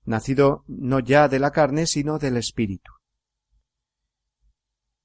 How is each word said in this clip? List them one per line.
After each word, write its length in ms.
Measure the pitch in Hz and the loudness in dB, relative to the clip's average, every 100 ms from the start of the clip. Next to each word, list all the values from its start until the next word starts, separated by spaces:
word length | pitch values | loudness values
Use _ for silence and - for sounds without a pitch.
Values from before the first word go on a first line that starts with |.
nacido 600 | - 110 135 135 139 143 - | -6 -4 0 2 2 2 -6
no 340 | - 127 135 | -8 -2 -2
ya 280 | 123 143 143 | 2 4 4
de 100 | 131 | 2
la 120 | 139 | 0
carne, 360 | 160 143 147 165 | 2 0 0 -2
sino 320 | 147 143 156 | -2 -4 -4
del 200 | 143 120 | -2 -4
Espíritu. 520 | 110 - 107 90 - _ _ _ _ _ _ _ _ _ _ _ _ _ _ _ _ _ _ _ _ _ | -4 -4 -4 -6 -14 _ _ _ _ _ _ _ _ _ _ _ _ _ _ _ _ _ _ _ _ _